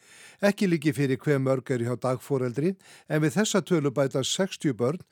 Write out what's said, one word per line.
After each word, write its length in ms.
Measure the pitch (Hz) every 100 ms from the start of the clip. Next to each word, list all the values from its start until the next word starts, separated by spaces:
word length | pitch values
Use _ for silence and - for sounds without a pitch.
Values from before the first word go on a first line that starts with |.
| _ - - -
Ekki 240 | 202 202 202
liggi 240 | 170 151
fyrir 260 | 135 139 131
hve 140 | 151 139
mörg 320 | 135 135 -
eru 160 | 127 117
hjá 80 | 123
dagforeldri, 720 | 127 127 - 139 127 117 170 196 - - -
en 160 | 156
við 120 | 156 127
þessa 260 | 214 202
tölu 300 | 147 175 143 123
bætast 400 | 135 139 127 -
sextíu 400 | 190 - 160 110
börn 240 | 120 175 -